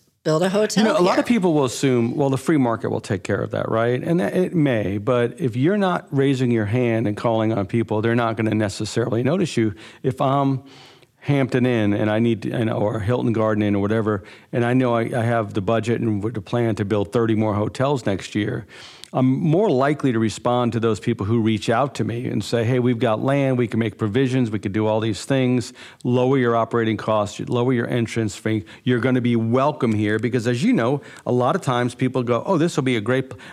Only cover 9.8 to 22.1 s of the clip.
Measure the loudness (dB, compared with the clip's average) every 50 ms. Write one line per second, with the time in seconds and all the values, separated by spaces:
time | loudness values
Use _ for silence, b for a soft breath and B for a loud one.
9.8 | B B B B B -4 -2 0 0 0 2 2 2 0 0 -2 -6 B B B
10.8 | B B B B B B _ _ -2 0 0 0 0 0 2 2 2 2 2 2
11.8 | 2 2 2 2 0 0 2 2 2 2 0 0 -2 -6 -4 -2 -2 -2 0 0
12.8 | -2 -2 -2 -2 -2 -2 -2 0 0 0 0 2 2 0 2 2 2 0 2 0
13.8 | 0 0 0 0 0 0 -2 -2 B B B B B B -2 -2 0 2 2 2
14.8 | 2 2 2 0 0 -2 -2 -2 0 0 0 0 -2 -2 -4 -4 0 0 0 0
15.8 | 2 0 -2 0 0 -2 -2 -2 -4 -4 -6 -6 -8 -4 -2 0 0 0 0 -2
16.8 | -2 0 0 0 0 0 0 0 2 2 2 2 2 0 0 0 -2 -2 -2 -2
17.8 | 0 0 0 0 -2 -2 -4 -4 -6 -6 -4 -4 -2 -2 -4 -6 -10 B B B
18.8 | B B B B B B -2 0 2 2 2 2 2 2 2 4 4 2 2 2
19.8 | 2 2 0 0 0 0 0 2 0 0 -2 -2 -2 0 0 2 0 0 0 0
20.8 | 0 0 0 0 -2 -4 -2 -2 -2 0 0 2 2 2 0 0 0 0 2 2
21.8 | 0 -2 -2 -4 -4 -4